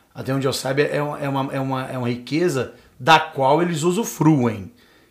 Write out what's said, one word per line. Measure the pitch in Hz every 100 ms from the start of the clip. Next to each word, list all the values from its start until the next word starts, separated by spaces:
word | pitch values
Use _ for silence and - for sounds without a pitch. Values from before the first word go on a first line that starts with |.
| _
Até | - 117
onde | 135 131
eu |
saiba, | - 131 139
é | 147 143
uma, | 147 151
é | 139
uma, | 135 135
é | 139
uma, | 135 131 131
é | 131
uma | 120
riqueza | 123 - 151 180 135 113 - _ -
da | 135 156
qual | - 139 135 156
eles | 175 160
usufruem, | 170 180 214 - 151 147 120 104 87 - _ _ _